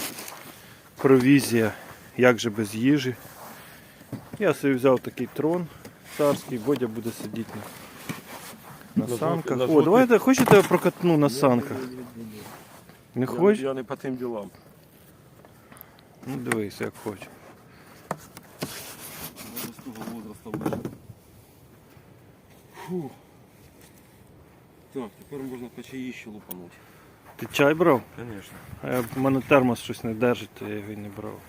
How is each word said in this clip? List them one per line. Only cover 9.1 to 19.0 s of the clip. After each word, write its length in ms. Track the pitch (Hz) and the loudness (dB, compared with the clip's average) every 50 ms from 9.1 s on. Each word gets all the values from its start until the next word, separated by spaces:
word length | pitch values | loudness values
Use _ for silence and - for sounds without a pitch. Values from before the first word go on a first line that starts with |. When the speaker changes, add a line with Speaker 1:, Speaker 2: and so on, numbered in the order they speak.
| 120 | -2
Speaker 2:
На 60 | 110 | -2
Speaker 1:
санках. 100 | 156 165 170 | 0 0 0
Speaker 2:
жовтий, 220 | 165 - - 143 | 0 -2 -2 0
на 80 | 123 127 | 0 2
Speaker 1:
О, 20 | |
Speaker 2:
жовтий. 180 | 123 160 151 156 | 4 6 6 8
Speaker 1:
давайте, 340 | 165 202 247 262 240 233 196 | 8 8 6 6 6 6 4
хочете 380 | - 262 269 254 247 - 214 | 6 6 4 6 8 8 8
я 60 | 196 180 | 8 8
прокатну 560 | - 185 170 - 175 - - 175 175 165 151 | 6 4 2 2 2 0 2 2 4 4 6
на 80 | 147 | 4
Speaker 2:
Ні, 60 | 139 117 | 4 2
Speaker 1:
санках? 460 | 135 147 135 123 120 110 - 127 131 | 4 4 4 4 4 2 -2 -6 -8
Speaker 2:
ні, 60 | 131 | -8
ні, 180 | 127 127 127 123 120 117 | -10 -12 -14 -14 -16 -16
ні, 80 | 117 113 | -16 -16
ні. 160 | 110 107 104 101 - - - - - - - - - - - - _ - | -14 -14 -16 -16 -16 -18 -18 -20 -20 -20 -20 -20 -20 -20 -20 -20 _ -4
Speaker 1:
Не 60 | 120 | -4
Speaker 2:
Я 60 | 127 | -4
Speaker 1:
хочеш? 340 | 127 123 131 175 208 214 208 131 | -2 0 2 4 4 4 4 0
Speaker 2:
не, 60 | 135 | -4
я 60 | 131 | -4
не 100 | 131 123 | -4 -6
по 120 | - 139 | -8 -10
тим 200 | - - 139 131 | -8 -6 -6 -6
ділам. 340 | 123 127 120 117 104 98 95 - - - - - - - - - - - - - - - - - - - - - - - - - - - - - - - - - - - | -6 -6 -6 -6 -6 -8 -10 -14 -20 -20 -20 -20 -20 -20 -20 -20 -20 -20 -20 -20 -20 -20 -20 -20 -20 -20 -20 -20 -20 -20 -20 -20 -20 -20 -20 -20 -20 -20 -20 -20 -16 -12
Speaker 1:
Ну 100 | 127 139 | -10 -10
дивись, 440 | 135 120 127 120 110 104 98 - - | -8 -6 -4 -4 -4 -4 -6 -6 -8
як 120 | 113 107 - - - | -8 -8 -8 -8 -10
хочеш. 240 | 110 101 - - - - - - - - - - - - - - - - - - - - - - - - - - - - - - - - - - - - - | -10 -10 -10 -12 -18 -20 -20 -20 -20 -20 -20 -20 -20 -20 -20 -20 -20 -20 -18 -14 -14 -14 -14 -16 -20 -20 -20 -20 -20 -14 -12 -10 -10 -10 -12 -14 -16 -16 -16